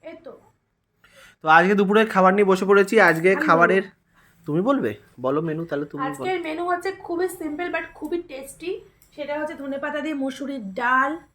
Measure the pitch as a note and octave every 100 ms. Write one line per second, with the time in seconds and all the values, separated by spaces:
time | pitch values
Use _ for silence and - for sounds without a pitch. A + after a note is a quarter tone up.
0 | D#4 - D#4+ G3 _ _ _ _ _ _
1 | _ _ - _ D#3 D#3+ F3+ G3+ G3 G#3
2 | A3 G3 F#3 G3 G3+ F#3 F#3+ G3+ G3 A3
3 | F#3 D#3+ F3 F#3+ G3+ E3 E3+ F#3 F#3+ _
4 | _ _ _ _ - D3+ G3+ C#4 A2+ G#2
5 | _ - B2+ D3 E3 D#3 E3 C#3+ D3 -
6 | C4 C#4+ A3 F#4 E4 D#4+ F4 F4 F#4 F#4+
7 | - E4+ F#4 F4 D#4+ D4 F4 E4+ E4+ -
8 | D#4 F4 E4+ C4+ C4+ - E4 G#4+ - _
9 | _ - C#4 D4 D4+ E4 C#4 C4+ D4 D4
10 | D4 D4 C4+ C4 C#4 C#4 G3+ F#3+ A#3+ C4
11 | C4+ E4 _